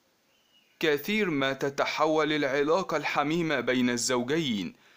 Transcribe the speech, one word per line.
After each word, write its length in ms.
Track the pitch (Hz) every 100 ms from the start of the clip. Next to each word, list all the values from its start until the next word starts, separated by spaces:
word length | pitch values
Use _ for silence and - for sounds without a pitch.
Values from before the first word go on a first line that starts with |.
| _ _ _ _ _ _ _ -
كثير 500 | 160 143 - 214 190
ما 240 | 143 135
تتحول 800 | 135 139 139 127 - 156 156 151
العلاقة 640 | 151 139 143 143 180 180 156
الحميمة 640 | 147 160 143 170 160 139
بين 300 | 120 127 123
الزوجين، 840 | 120 120 127 120 160 147 104 85 - -